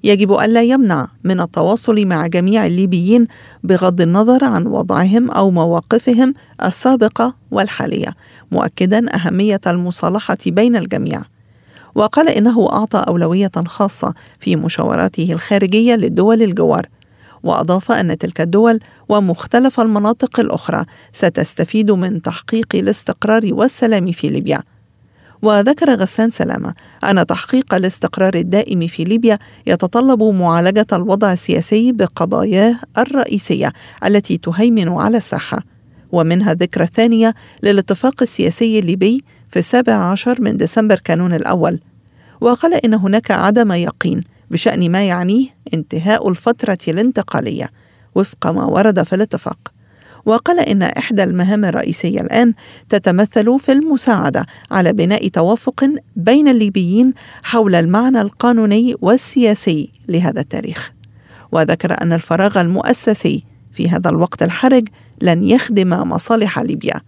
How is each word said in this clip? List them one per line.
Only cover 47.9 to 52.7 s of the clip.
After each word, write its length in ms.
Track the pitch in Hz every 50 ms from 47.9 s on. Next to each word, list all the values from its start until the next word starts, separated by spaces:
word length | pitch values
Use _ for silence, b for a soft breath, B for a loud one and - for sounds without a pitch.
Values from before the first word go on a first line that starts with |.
| b b b b b
وفق 320 | 185 196 - - _ -
ما 160 | 160 165 190 185
ورد 400 | 180 - 180 202 220 202 180 175
في 120 | - 185
الاتفاق. 420 | 185 214 - - - - - - _ _ - _ b b b b b b b b b b
وقال 340 | 214 220 240 - - 349 349
إن 220 | - - - 202
إحدى 420 | 180 - - - - - 226 196 190
المهام 420 | - 175 180 180 185 208 214 208
الرئيسية 560 | 180 185 - - - 170 - - 175 196 202
الآن 320 | 180 - - 226 247 233 226 B B B